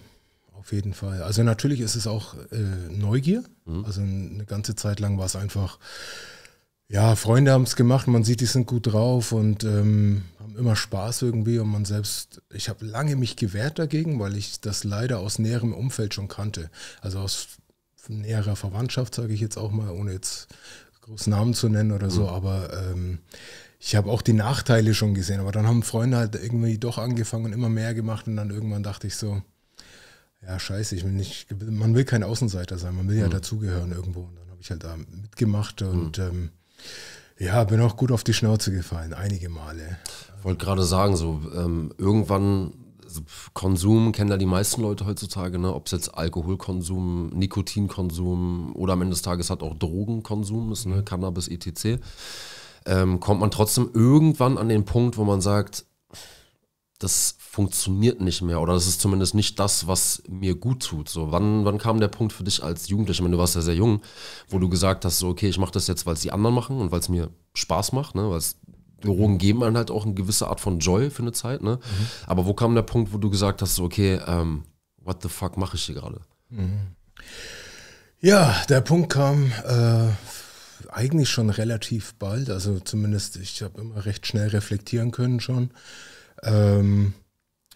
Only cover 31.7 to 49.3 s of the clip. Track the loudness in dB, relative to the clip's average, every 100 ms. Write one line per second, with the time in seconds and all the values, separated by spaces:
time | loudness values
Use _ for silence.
31.7 | 0 4 4 4 2 0 -2 -2 -2 -6
32.7 | -6 -4 -2 0 2 2 0 -4 -4 -2
33.7 | -2 -4 -6 -6 -8 -12 -18 -20 -20 -10
34.7 | -10 -8 -12 -12 -14 -16 -2 0 2 -2
35.7 | -4 -2 0 -2 -4 -4 -4 -6 -10 _
36.7 | _ -20 -18 -18 -20 -20 _ 0 2 4
37.7 | 4 4 2 2 2 2 2 2 2 0
38.7 | -4 -4 -8 -8 -6 -4 -4 -6 -10 -12
39.7 | -12 -12 -12 -12 -16 -18 -8 -4 -2 0
40.7 | 2 4 4 4 2 0 -2 -6 -4 -2
41.7 | -2 -4 -2 2 4 4 2 4 2 -2
42.7 | -10 -20 -20 -14 -12 -12 -16 -14 -4 0
43.7 | 2 6 6 4 2 0 2 2 2 0
44.7 | 0 -2 -2 -4 -6 -8 -6 -4 -2 -2
45.7 | -2 -4 -6 -6 -4 -4 -2 -4 -4 -4
46.7 | -6 -4 -2 -2 -2 -4 -2 -2 -2 -4
47.7 | -2 -2 -2 -4 -2 -2 0 0 -2 -6
48.7 | -4 0 0 0 -2 -2